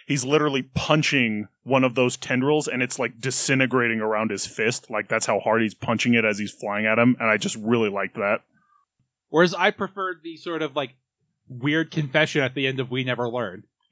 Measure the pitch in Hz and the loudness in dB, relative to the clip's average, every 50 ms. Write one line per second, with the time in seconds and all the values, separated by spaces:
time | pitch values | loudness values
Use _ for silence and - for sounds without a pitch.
0 | - - 139 139 123 131 147 156 151 151 139 135 131 131 - - - - 151 165 | -6 -4 -4 -2 0 2 2 2 2 2 0 -2 -4 -4 -6 -6 0 2 2 2
1 | - - 151 135 120 110 104 104 101 - _ _ - 120 135 131 127 127 110 127 | 4 2 2 2 2 2 0 -4 -6 -8 _ _ -4 0 2 4 4 2 2 2
2 | 127 123 - - - - 131 127 131 143 151 156 143 151 123 127 123 123 - - | 0 0 0 -4 -6 -2 -2 0 2 2 2 0 0 -2 -4 -4 -4 -4 -4 -4
3 | 123 113 - 113 123 135 123 - - - 135 131 131 117 123 127 120 117 113 110 | -4 -6 -6 -6 -6 -4 -4 -2 0 0 2 2 2 2 2 2 2 2 0 0
4 | 110 110 110 107 110 107 101 95 - - - - 110 113 - - - - 110 107 | 0 0 0 0 0 -2 -2 -4 -6 -8 -4 0 0 0 0 -2 -8 -4 -4 -4
5 | 104 - 110 113 - - 110 98 - 113 110 113 113 107 - - - - 113 107 | -2 0 -2 -2 0 0 0 0 2 2 2 2 2 0 -2 -6 -4 -4 -2 0
6 | - 120 120 117 113 107 104 101 104 95 - - - 104 101 104 110 110 110 117 | 2 4 4 4 4 2 0 -2 -6 -8 -8 -10 -8 -6 -4 -2 0 2 4 6
7 | 120 127 120 - 117 110 107 104 - 101 - 113 104 113 120 117 110 104 98 98 | 6 4 4 4 2 2 2 2 0 -4 -6 -4 -2 0 2 2 2 0 0 -2
8 | 98 98 - 117 101 101 104 - _ _ _ _ _ _ _ _ _ _ _ _ | -6 -6 -4 -2 0 0 0 -2 _ _ _ _ _ _ _ _ _ _ _ _
9 | _ _ _ _ _ - 143 160 180 170 185 175 180 208 202 - 202 190 - 196 | _ _ _ _ _ -2 2 4 4 4 2 0 0 0 0 -2 -10 -10 -8 -8
10 | 190 185 175 160 156 165 160 156 - 180 165 156 160 143 135 147 135 131 _ _ | -8 -8 -8 -10 -14 -16 -16 -12 -10 -8 -6 -4 -4 -4 -4 -4 -6 -6 _ _
11 | _ _ _ _ _ _ _ _ _ - 131 120 123 147 151 160 160 160 - 160 | _ _ _ _ _ _ _ _ _ -18 -14 -4 -2 0 0 0 0 -2 -4 -4
12 | 147 131 - 151 156 147 - 151 135 127 131 139 135 131 131 135 127 127 123 131 | -4 0 2 2 2 2 2 0 0 0 -2 -2 -4 -2 -2 -4 -6 -4 -4 -4
13 | 127 127 123 120 123 117 117 123 113 92 90 104 - _ _ _ _ - | -2 -2 -2 -2 -2 -4 -2 -4 -4 -6 -8 -12 -18 _ _ _ _ -2